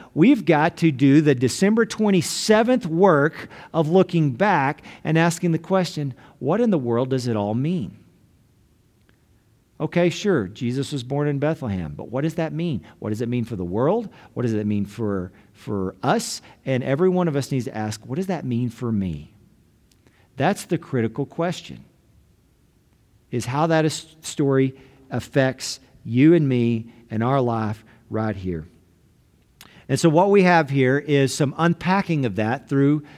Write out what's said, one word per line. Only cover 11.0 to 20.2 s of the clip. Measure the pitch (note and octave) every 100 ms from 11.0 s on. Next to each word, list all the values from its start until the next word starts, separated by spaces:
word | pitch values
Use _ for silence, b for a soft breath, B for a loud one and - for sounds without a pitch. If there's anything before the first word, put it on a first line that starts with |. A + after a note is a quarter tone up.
born | A#2+ C#3+ D3
in | C#3
Bethlehem, | D3 D#3 B2 F#2+ D#2
but | D2 -
what | B2
does | D#3+ E3
that | D#3+
mean? | D3+ F3 A#2 B B
What | G#2+
does | G#2+
it | A#2
mean | B2
for | A2 G#2
the |
world? | F2 G2+ C3+ A3+ G#3 B B
What | -
does | B2
it | G#2+ G#2
mean | G#2 G2+
for, | - G#2+ G2 F2+ b b
for | _ - G2+ F#2 -
us? | B2+ G#3 - - B B
And | C3 B2+
every | C3+ C#3 F#3
one | F3+ E3+
of | C#3
us | B2+
needs | C3+ A2
to | A2
ask, | G#2+ G#2+ A#2
"What | C#3+
does | F#3+
that | E3 C3
mean | A#2 B2
for | - A#2+
me?" | G#2+ F#2+ D2 D#2 _ _ _ _ _ _ b b b